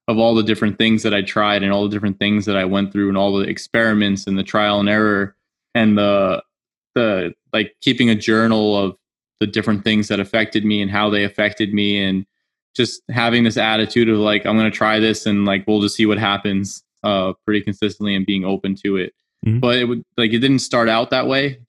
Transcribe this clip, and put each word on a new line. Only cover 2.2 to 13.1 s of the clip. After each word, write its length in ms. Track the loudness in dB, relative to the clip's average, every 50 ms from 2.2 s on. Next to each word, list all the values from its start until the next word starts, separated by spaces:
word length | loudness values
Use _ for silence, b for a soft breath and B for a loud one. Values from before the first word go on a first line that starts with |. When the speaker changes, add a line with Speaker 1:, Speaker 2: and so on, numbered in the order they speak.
| 0 0 0 0 0
Speaker 1:
that 100 | 0 -2
I 80 | 0 0
went 280 | 0 0 0 -2 -2 -2
through 160 | -2 0 0
and 100 | 0 0
all 180 | 0 0 0
the 120 | -2 -2 -4
experiments 800 | -6 -8 -10 -4 -2 0 2 2 2 2 2 2 0 -2 -2
and 100 | -4 -4
the 60 | -4 -4
trial 380 | -2 0 0 0 2 0 0
and 80 | 2 2
error 480 | 2 2 2 2 0 0 -2 -6 _ _ _ _ _ _ _ _ -2
and 220 | 0 2 4 4
the, 460 | 4 2 2 2 2 2 0 -2 -4 -6 _ _ _ _ _ _ _ _ _ -2
the, 400 | 0 0 0 0 -2 -4 -6 -8 _ _ _ -2
like, 240 | -2 -2 -2 _ _
keeping 300 | -2 -2 0 2 2 2
a 40 | 2
journal 640 | 0 0 0 2 2 2 2 2 2 2 2 2
of 200 | 0 0 -2 -4 _ _ _ _ _ _ _ _ -4
the 80 | -4
different 380 | -2 -2 -2 -2 0 -2 -2 0
things 240 | 0 0 0 0 0
that 100 | -2 -2
affected 460 | -2 -2 -2 -2 -2 0 -2 -2 0
me 180 | 0 0 0 -2
and 80 | -2
how 200 | -2 -2 0 0
they 120 | 0 0 0
affected 500 | -2 -2 -2 -2 -2 0 -2 -4 -2 0
me, 300 | 0 0 0 0 -2 -2
and 240 | -2 -2 -2 -4 _ _ _ _ _ _ _ _ _ _
just 280 | -2 -2 -2 -2 -12 _
having 360 | -6